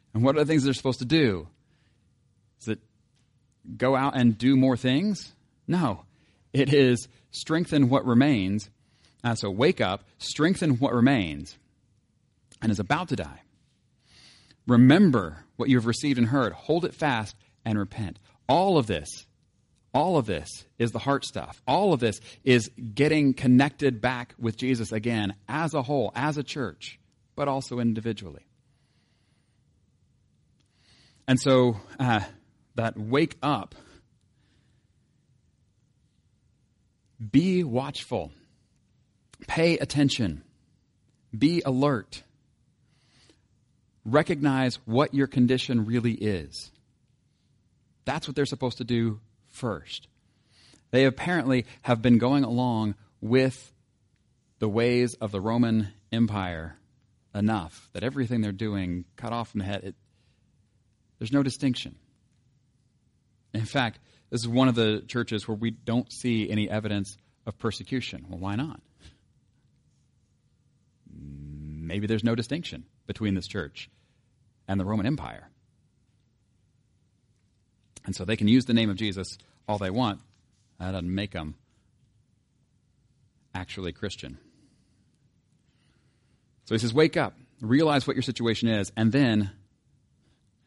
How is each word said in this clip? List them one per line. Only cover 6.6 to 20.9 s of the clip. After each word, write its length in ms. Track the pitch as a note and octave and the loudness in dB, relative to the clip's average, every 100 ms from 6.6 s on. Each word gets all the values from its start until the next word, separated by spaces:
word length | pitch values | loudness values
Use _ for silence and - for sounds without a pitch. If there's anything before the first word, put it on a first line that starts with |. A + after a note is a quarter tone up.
| C3+ | 4
is 360 | C#3+ C3 A#2+ - _ _ | 4 4 2 -2 _ _
strengthen 580 | - - D#3+ E3+ D3+ B2+ | -14 -4 -2 0 2 4
what 160 | C#3 B2+ | 4 4
remains. 640 | A#2+ D3 A#2+ F#2+ G#2 - _ _ _ _ _ | 6 6 4 0 -2 -6 _ _ _ _ _
Uh, 120 | A#2+ A2+ | -4 -4
so 140 | G2+ | -4
wake 320 | F#2+ D3+ F#3 | 0 0 2
up, 220 | G2 G2+ - _ | -2 -2 -8 _
strengthen 580 | - - D#3+ F#3+ E3 A#2+ | -10 0 2 2 0 2
what 160 | C3+ | 2
remains 640 | A#2+ B2+ C3 E2+ D2 E2 - _ _ _ _ _ _ _ _ _ - | 4 4 4 0 -6 -12 -18 _ _ _ _ _ _ _ _ _ -6
and 100 | A2+ | -2
is 80 | G#2 | -2
about 300 | G2 D3+ F3+ | -2 -2 -2
to 60 | A#2 | -6
die. 260 | D#2 D#2 _ _ _ _ _ _ _ _ - - _ _ - | -6 -14 _ _ _ _ _ _ _ _ -20 -20 _ _ 4
Remember 760 | A#2+ B2+ E3 F#3+ B2 E2+ D#2 - - | 8 10 10 6 4 -2 -8 -18 -4
what 120 | A#2+ | 2
you 80 | B2 | 2
have 80 | A#2 | 2
received 320 | A2+ D3 B2 | -2 0 2
and 100 | A2+ | 2
heard. 260 | C#3 G#2+ | 2 -2
Hold 320 | - - E3+ F3 | -4 -2 -2 -2
it 80 | |
fast 420 | - D3+ A#2 G2+ - _ _ A#2 | -2 -2 -2 -4 -12 _ _ -4
and 120 | G#2 | -4
repent. 420 | G2+ - F#2+ - _ _ - | -4 -8 -10 -12 _ _ 0
All 300 | D#3 G3 E3 | 2 4 2
of 100 | A2 | 2
this, 380 | D#2+ D#2 - - _ _ _ _ _ _ | -4 -6 -16 -20 _ _ _ _ _ _
all 240 | C3 F3 D#3+ | -2 2 0
of 80 | G#2+ | 0
this 220 | D#2+ D2+ - - - | -6 -8 -16 -20 -4
is 120 | A#2 | -4